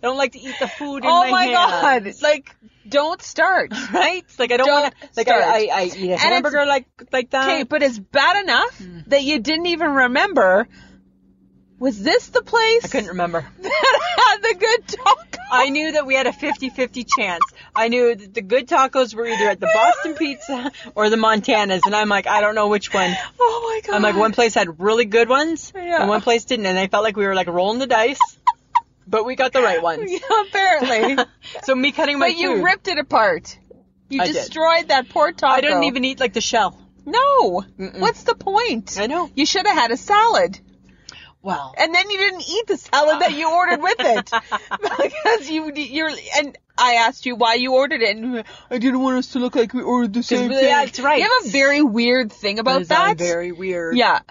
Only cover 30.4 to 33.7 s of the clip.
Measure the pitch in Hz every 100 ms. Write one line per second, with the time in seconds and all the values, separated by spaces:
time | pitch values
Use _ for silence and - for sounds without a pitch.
30.4 | 403 403 381 320 262 226 226 269 240 _
31.4 | - - - 262 277 - 285 285 349 339
32.4 | 359 208 349 392 - 302 285 254 214 165
33.4 | - - _